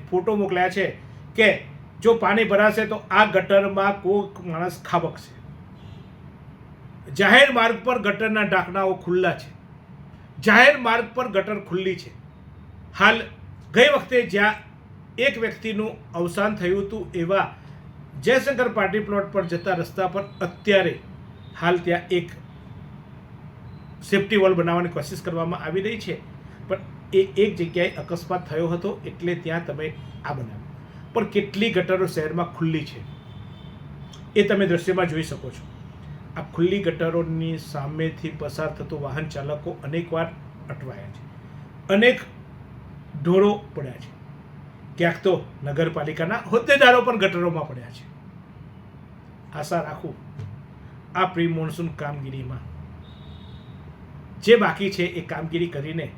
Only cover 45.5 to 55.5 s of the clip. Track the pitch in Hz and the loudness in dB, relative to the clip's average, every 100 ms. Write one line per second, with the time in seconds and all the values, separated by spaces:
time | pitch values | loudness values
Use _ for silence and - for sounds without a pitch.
45.5 | - 139 143 160 160 147 151 170 233 180 | -10 -4 0 0 0 -4 -2 -2 -2 0
46.5 | 233 226 277 254 247 247 226 190 175 175 | 2 6 8 10 8 6 2 2 2 0
47.5 | 160 143 123 110 - - - - - - | -2 -6 -10 -14 -16 -18 -20 -20 -20 -20
48.5 | - - - - - - - - - - | -20 -20 -20 -20 -20 -20 -20 -20 -20 -14
49.5 | 151 151 170 151 147 165 - - - - | -12 -4 -2 -4 -8 -10 -12 -14 -14 -12
50.5 | - - - - - - 180 185 170 170 | -14 -18 -20 -20 -20 -8 -2 0 2 0
51.5 | 160 156 165 170 156 147 143 135 131 127 | 0 -4 -4 -6 -6 -8 -8 -8 -8 -8
52.5 | 127 - - - - - - - - - | -10 -12 -14 -14 -16 -18 -18 -18 -16 -16
53.5 | - - - - - - - - - 208 | -16 -16 -18 -18 -18 -18 -18 -18 -2 6
54.5 | 226 180 165 196 190 170 170 - 156 160 | 8 6 2 -2 0 -2 -4 -8 -8 -4